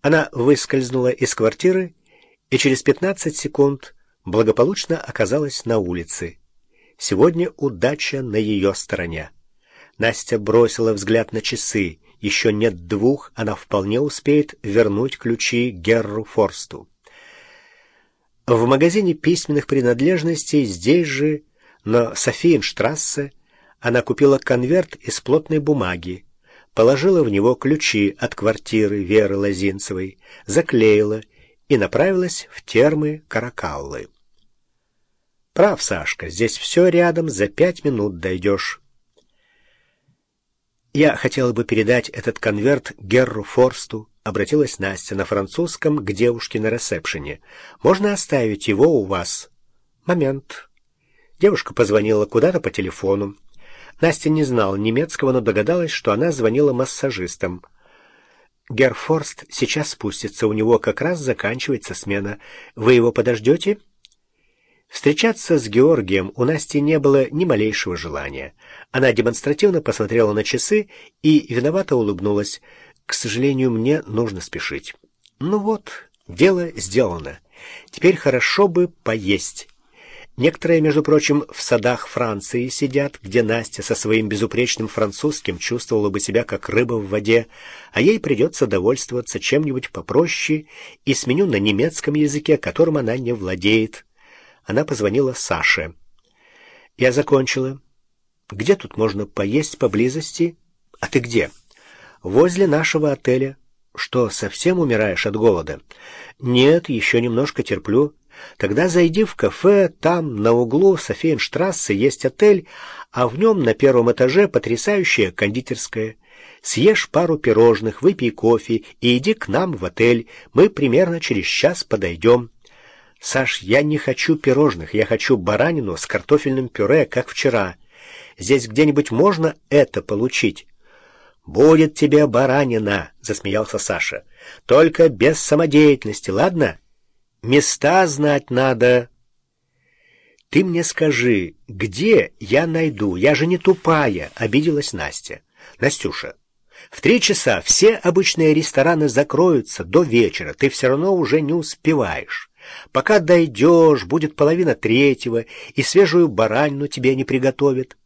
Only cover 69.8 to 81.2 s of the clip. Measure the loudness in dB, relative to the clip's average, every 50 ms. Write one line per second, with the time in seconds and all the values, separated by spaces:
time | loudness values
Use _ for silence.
69.8 | -2 -2 -4 -4 -4 0 2 2 2 2 0 -2 -2 -2 -4 -4 -2 0 0 0
70.8 | -2 _ -16 -20 -20 _ _ _ 2 4 4 4 2 0 -4 -2 -2 0 -2 -2
71.8 | -2 0 0 0 0 -2 -4 -4 -2 -2 -2 -2 -4 -6 -10 -14 _ _ -20 _
72.8 | -20 _ _ _ _ -10 -8 -8 -6 -6 -4 -2 0 0 0 0 0 0 0 0
73.8 | 0 0 0 -2 -4 -4 -4 -2 -2 -2 -4 -10 -12 -12 -12 -10 -8 -8 -8 -10
74.8 | -12 -14 -20 _ _ _ _ _ _ _ _ _ -4 -2 -2 -2 0 -2 -4 -4
75.8 | _ -18 -20 -20 -20 _ _ _ _ -18 0 2 4 4 4 2 -2 -6 -8 -10
76.8 | -10 -2 0 0 0 0 -4 -8 -12 -14 -16 -18 _ _ _ -20 -20 -20 -20 -20
77.8 | -20 _ -8 0 2 2 2 2 0 0 0 0 -2 -2 2 2 2 2 2 0
78.8 | -2 -2 _ _ _ -4 -4 -4 -2 -2 -2 -2 -2 -10 -14 -14 -20 _ _ _
79.8 | _ _ _ _ -20 -20 -20 -20 -20 -20 _ 0 0 0 0 0 0 2 2 2
80.8 | 2 2 2 0 2 4 2 2